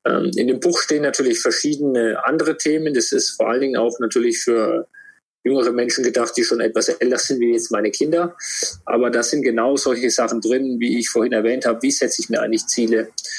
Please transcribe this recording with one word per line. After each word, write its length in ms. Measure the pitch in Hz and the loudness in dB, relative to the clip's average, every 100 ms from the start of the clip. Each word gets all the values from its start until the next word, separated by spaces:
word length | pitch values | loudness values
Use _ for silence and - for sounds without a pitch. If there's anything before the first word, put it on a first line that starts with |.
Ähm, 280 | - 123 - | -2 0 0
in 140 | - 123 | 0 0
dem 100 | - | 0
Buch 220 | 175 170 | 0 0
stehen 220 | - 151 | 0 0
natürlich 360 | 143 - 131 117 | 0 0 0 0
verschiedene 840 | 131 - 151 143 143 127 113 - | 0 0 -2 0 0 2 0 0
andere 320 | 120 160 156 160 | 0 0 0 0
Themen. 380 | 151 156 156 | 0 0 0
Das 180 | 131 - | 0 0
ist 180 | 135 - | 0 -2
vor 180 | - 113 | -2 0
allen 120 | 120 | 0
Dingen 160 | 135 123 | 0 0
auch 240 | 117 117 | 0 0
natürlich 380 | 117 120 117 113 | -2 2 0 0
für 480 | - 117 107 170 - - - _ _ _ - | 0 2 2 -2 -4 -14 -20 _ _ _ 0
jüngere 260 | 135 120 | 2 2
Menschen 320 | 120 120 135 | 0 -2 0
gedacht, 300 | 120 117 117 - | 0 0 -2 -2
die 60 | |
schon 160 | 113 127 | 0 0
etwas 280 | 110 110 104 | 2 2 0
älter 300 | 120 123 127 | 0 0 0
sind, 200 | - 135 | 0 0
wie 120 | 120 | 2
jetzt 180 | 117 - | 2 0
meine 200 | 107 104 | -2 -2
Kinder. 440 | - 151 170 175 - - - - - - | 0 0 2 0 -4 -8 -6 -6 -8 -4
Aber 240 | 117 123 | 0 2
da 120 | 117 | 0
sind 200 | 117 151 | 0 0
genau 340 | 123 117 120 139 | 0 2 2 2
solche 320 | 135 120 123 | 0 0 0
Sachen 320 | 120 117 117 | 0 0 0
drin, 400 | 110 127 135 123 | 0 0 0 -2
wie 180 | 120 120 | 0 0
ich 120 | 113 | 0
vorhin 220 | 120 120 | 0 2
erwähnt 340 | 113 113 127 127 | 2 0 0 0
habe. 160 | 113 | 0
Wie 80 | 131 | 0
setze 320 | 135 123 - | 0 0 -2
ich 80 | - | -2
mir 100 | 117 | -2
eigentlich 260 | 107 113 - | 0 0 0
Ziele? 440 | - 113 113 - - - | 0 2 2 0 -8 -10